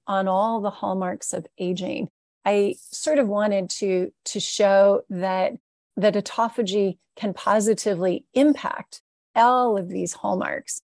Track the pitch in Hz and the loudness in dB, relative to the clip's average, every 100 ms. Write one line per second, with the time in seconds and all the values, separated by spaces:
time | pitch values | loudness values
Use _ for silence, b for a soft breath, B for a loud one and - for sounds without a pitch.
0 | - 196 190 190 220 226 202 - 208 190 | -4 -2 0 0 0 -2 -4 -6 -6 -4
1 | 180 - - - - - 180 180 185 - | -4 -6 -8 -10 -10 -8 -6 -4 -6 -6
2 | 170 _ _ _ 202 208 202 - - - | -8 _ _ _ 0 2 0 -2 -12 -6
3 | 311 294 214 208 208 196 180 - 202 185 | 0 2 2 0 0 0 -4 -4 -2 0
4 | 185 _ - 208 - - 196 196 202 196 | -2 _ -10 -8 -6 0 4 6 6 4
5 | - 180 185 185 185 - _ _ _ - | 0 -6 -2 0 -2 -4 _ _ _ 0
6 | 202 202 202 - 226 - 190 202 196 180 | 0 0 -4 -2 -2 -2 -2 0 0 -2
7 | _ - 208 - - 214 208 208 214 170 | _ -8 -6 -4 0 2 2 0 0 0
8 | 185 175 _ 254 294 277 - - - - | 0 -2 _ 2 4 2 -2 -8 -12 -20
9 | _ _ _ 220 233 254 247 196 180 185 | _ _ _ 4 4 6 2 0 -2 -4
10 | 175 - 202 185 - 69 - - _ | -6 -4 -2 -2 -2 -6 -8 -12 _